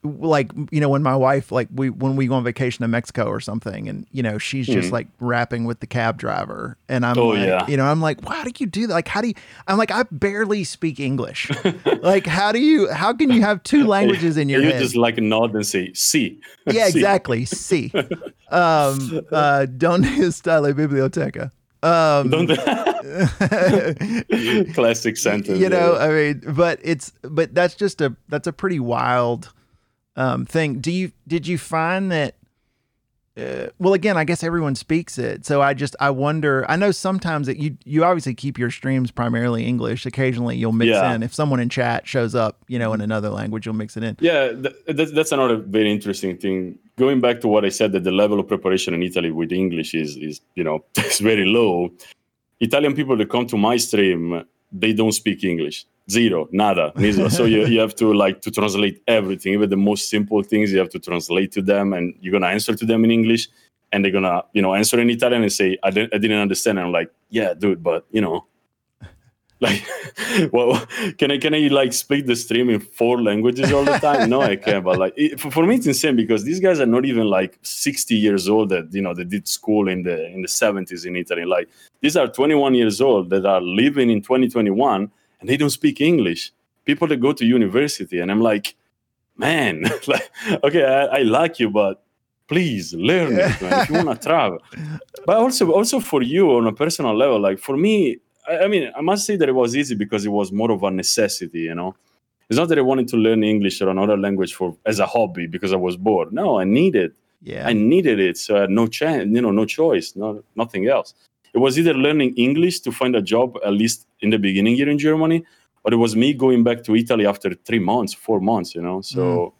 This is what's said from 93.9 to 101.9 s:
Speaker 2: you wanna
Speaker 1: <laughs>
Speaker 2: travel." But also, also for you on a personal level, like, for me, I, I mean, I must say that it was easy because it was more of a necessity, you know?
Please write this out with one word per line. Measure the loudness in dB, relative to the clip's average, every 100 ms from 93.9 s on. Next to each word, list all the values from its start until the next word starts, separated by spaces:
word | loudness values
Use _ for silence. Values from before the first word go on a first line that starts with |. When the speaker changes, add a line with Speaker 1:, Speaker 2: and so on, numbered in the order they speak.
Speaker 2:
you | 0
wanna | 0 -2
Speaker 1:
<laughs> | 0
Speaker 2:
travel." | 2 2 -2 _ -14 -12 -12 -14 -8 0
But | 2
also, | 2 2 4
also | 4 2 -2
for | 0 -2
you | 0 4 4 6
on | 2
a |
personal | 0 -4 0 0
level, | 2 4 4
like, | 2 0
for | -4 0
me, | 2 2 0 -2 _ _ -6
I, | 0
I | 2
mean, | 2 -2 -4
I |
must | -2 0 0
say | 0
that | 2
it |
was | 2 2 0
easy | -2
because | -4 -2 -2
it | -2
was | -2 -2
more | -2 0
of | 0
a | 0
necessity, | -2 -2 0 0 -2 -8 -6
you | -6
know? | -6 -8